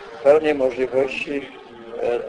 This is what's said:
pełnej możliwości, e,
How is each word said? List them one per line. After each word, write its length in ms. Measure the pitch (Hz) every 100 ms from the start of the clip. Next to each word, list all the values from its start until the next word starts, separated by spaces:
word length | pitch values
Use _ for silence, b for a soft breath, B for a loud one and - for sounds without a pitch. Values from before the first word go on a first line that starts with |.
| - -
pełnej 320 | 139 156 151
możliwości, 880 | 147 131 123 131 131 135 - - 143 135 - - - - -
e, 160 | 120 120